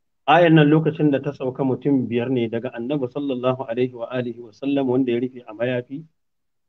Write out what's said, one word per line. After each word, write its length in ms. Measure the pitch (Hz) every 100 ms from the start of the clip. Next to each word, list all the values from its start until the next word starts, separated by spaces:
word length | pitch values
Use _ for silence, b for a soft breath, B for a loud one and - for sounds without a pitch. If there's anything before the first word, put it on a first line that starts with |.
| _ _ -
ayan 260 | 165 170
nan 140 | 160 147
lokacin 420 | 156 156 151 151
da 60 | 135
ta 120 | 139
sauka 280 | 135 131 131
mutum 440 | 135 123 143 135 110
biyar 220 | 120 123
ne 180 | 131 113
daga 220 | 113 120
Annabi 360 | 117 117 147 123
sallallahu 560 | 147 143 123 123 127 117
alaihi 240 | 117 127
wa 160 | 120 117
alihi 320 | 127 120 117
wa 120 | 117
sallam 340 | - 139 139 131
wanda 240 | 127 127
ya 80 | 120
rufe 240 | 127 131 113
a 60 |
mayafi, 500 | 107 127 123 123 139 160 _ _ _ _ _